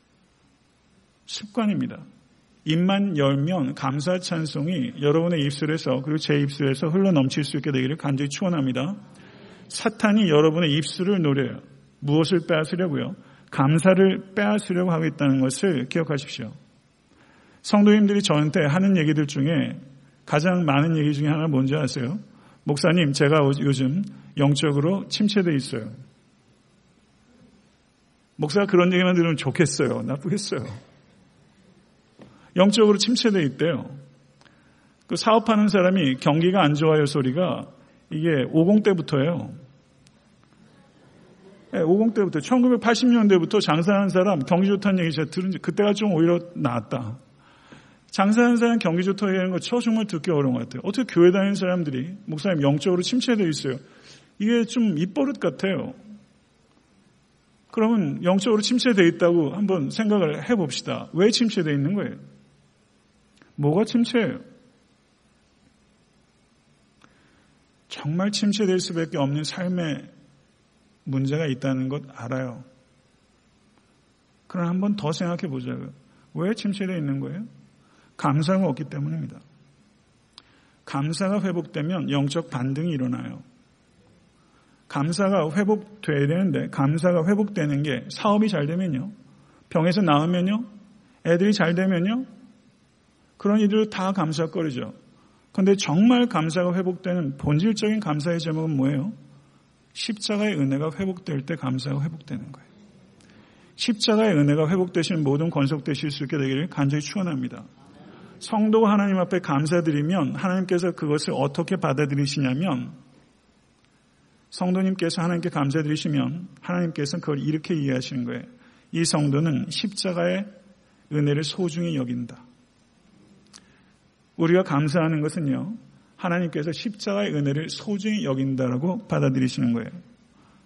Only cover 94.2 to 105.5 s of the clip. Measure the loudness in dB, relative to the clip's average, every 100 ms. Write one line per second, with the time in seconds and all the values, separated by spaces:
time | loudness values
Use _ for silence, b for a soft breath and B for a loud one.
94.2 | -2 -2 -4 -4 -4 -6 -10 -14 _ b
95.2 | b b b 2 4 4 2 4 6 6
96.2 | 4 0 0 0 0 0 -2 -4 -4 -2
97.2 | -4 -4 0 2 2 0 0 -2 -2 -4
98.2 | -2 -2 -2 -4 -2 0 0 0 -4 -8
99.2 | -18 b b b b _ _ -10 -8 -8
100.2 | -4 -2 -2 0 0 0 -4 -4 -6 -6
101.2 | -6 -6 -6 -6 -4 -4 -4 -4 -4 -8
102.2 | -12 -12 -12 -18 -20 -20 -20 -20 -20 _
103.2 | B B B B B -6 -4 0 2 2
104.2 | 4 4 4 2 2 0 0 -2 -2 0
105.2 | 0 0 0